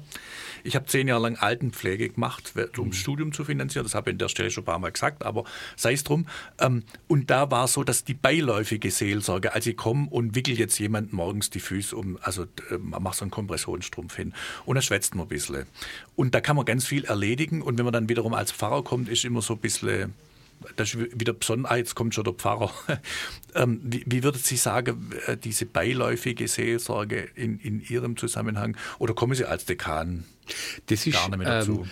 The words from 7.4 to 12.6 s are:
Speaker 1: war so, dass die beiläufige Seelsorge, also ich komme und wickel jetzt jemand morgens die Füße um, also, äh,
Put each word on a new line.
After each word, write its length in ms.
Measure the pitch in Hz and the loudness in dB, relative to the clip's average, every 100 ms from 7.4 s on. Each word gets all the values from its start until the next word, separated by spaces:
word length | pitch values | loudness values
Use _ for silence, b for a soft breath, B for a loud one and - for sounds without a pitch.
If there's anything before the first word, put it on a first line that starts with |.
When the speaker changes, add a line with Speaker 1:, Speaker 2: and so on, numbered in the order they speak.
| 143 | 6
Speaker 1:
war 160 | 120 131 | 4 4
so, 160 | 143 | 2
dass 220 | 131 117 | 2 0
die 100 | - | 0
beiläufige 800 | 131 131 160 139 104 107 107 107 | 2 4 6 4 2 2 0 0
Seelsorge, 600 | - 101 104 98 92 104 | 2 2 2 2 2 2
also 180 | 113 117 | 2 0
ich 60 | 117 | 0
komme 300 | 110 135 143 | 2 2 2
und 280 | 127 117 123 | 0 2 2
wickel 200 | 127 117 | 0 2
jetzt 220 | 107 - | 2 2
jemand 340 | 104 107 107 | 2 0 -2
morgens 380 | 95 85 104 - | -2 -2 -2 -4
die 80 | 92 | -4
Füße 360 | - 98 98 101 | -4 -4 -4 -6
um, 240 | 98 90 | -6 -6
also, 220 | 98 92 | -4 -4
äh, 340 | 85 - | -6 -10